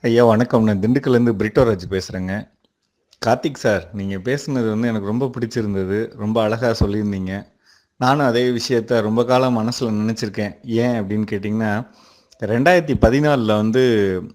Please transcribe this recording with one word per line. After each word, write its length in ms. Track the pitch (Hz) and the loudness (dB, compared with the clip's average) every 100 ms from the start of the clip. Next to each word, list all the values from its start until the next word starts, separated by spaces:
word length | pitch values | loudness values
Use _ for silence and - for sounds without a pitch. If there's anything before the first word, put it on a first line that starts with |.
ஐயா, 240 | 120 117 120 | 2 6 6
வணக்கம். 380 | 110 120 123 | 6 2 2
நான் 160 | 110 101 | 2 2
திண்டுக்கல்லேருந்து 540 | 107 131 143 123 120 104 | 2 0 2 2 2 0
பிரிட்டோ 260 | 107 - | 0 2
ராஜ் 260 | 123 101 87 | 2 2 -2
பேசுறேங்க. 580 | 95 - 98 92 101 - _ _ _ _ _ _ _ 113 | -6 -6 -8 -6 -6 -8 _ _ _ _ _ _ _ 0
கார்த்திக் 300 | 123 156 135 | 0 0 -2
சார், 340 | 131 101 85 | 0 0 -2
நீங்க 220 | 104 98 98 | -8 -6 -6
பேசுனது 540 | 95 143 151 135 113 | -4 -4 -4 -4 -2
வந்து 180 | 107 120 | -2 -2
எனக்கு 200 | 110 98 | -4 -4
ரொம்ப 220 | 117 135 120 | -4 -4 -4
பிடிச்சிருந்தது. 720 | 117 120 107 98 92 101 113 - | -6 -4 -4 -2 -2 -4 -4 -6
ரொம்ப 260 | 107 113 | -4 0
அழகா 320 | 107 113 123 110 | 0 0 -2 0
சொல்லியிருந்தீங்க. 640 | 101 104 104 98 92 98 107 _ _ _ _ _ | 0 0 -4 -4 -6 -8 -12 _ _ _ _ _
நானும் 280 | 127 143 139 | 0 2 2
அதே 240 | 117 123 | 2 0
விஷயத்த 520 | 120 - 123 110 120 | -2 -2 -2 0 0
ரொம்ப 240 | 107 110 120 | 0 0 2
காலம் 320 | 131 131 120 | 2 2 0
மனசுல 260 | 110 - | -2 -4
நினைச்சிருக்கேன். 720 | 113 107 107 110 107 98 104 - | -4 -2 -2 -4 -6 -6 -8 -8
ஏன் 280 | 127 113 120 | -4 0 0
அப்படின்னு 340 | 120 98 104 104 | -2 -2 -2 -2
கேட்டிங்கன்னா, 560 | 104 104 107 110 104 123 _ _ _ _ _ 104 | -4 -4 -2 -2 -2 -6 _ _ _ _ _ -2
ரெண்டாயிரத்தி 480 | 113 147 180 151 120 | 2 4 4 2 2
பதினாலுல 440 | 110 131 151 143 110 | 4 4 2 2 2
வந்து 760 | 107 110 117 127 110 98 92 - | 2 2 2 4 4 2 -2 -6